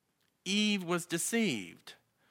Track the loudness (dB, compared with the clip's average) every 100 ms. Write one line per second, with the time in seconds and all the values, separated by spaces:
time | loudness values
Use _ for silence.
0 | _ _ _ _ -2 2 2 2 0 -2
1 | -2 -4 0 2 2 0 -6 -14 -20 -20
2 | _ _ _